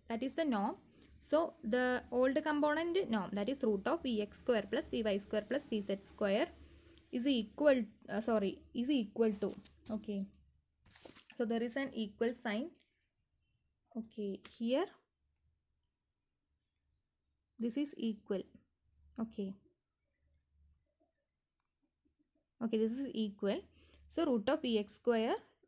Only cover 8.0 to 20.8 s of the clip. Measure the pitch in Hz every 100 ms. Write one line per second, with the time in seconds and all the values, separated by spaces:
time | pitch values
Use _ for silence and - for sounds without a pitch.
8 | - 196 226 220 196 - - - 240 285
9 | 208 - 226 202 196 - - - - 220
10 | 220 202 196 - _ _ _ _ _ -
11 | - - - - 226 226 240 269 269 -
12 | 208 - 233 233 226 208 330 - _ _
13 | _ _ _ _ _ _ _ _ _ 226
14 | 226 - 202 190 - - 233 262 392 -
15 | _ _ _ _ _ _ _ _ _ _
16 | _ _ _ _ _ _ _ _ _ _
17 | _ _ _ _ _ - 233 254 285 -
18 | 226 220 - 196 - - _ _ _ _
19 | - - 226 220 196 190 _ _ _ _
20 | _ _ _ _ _ _ _ _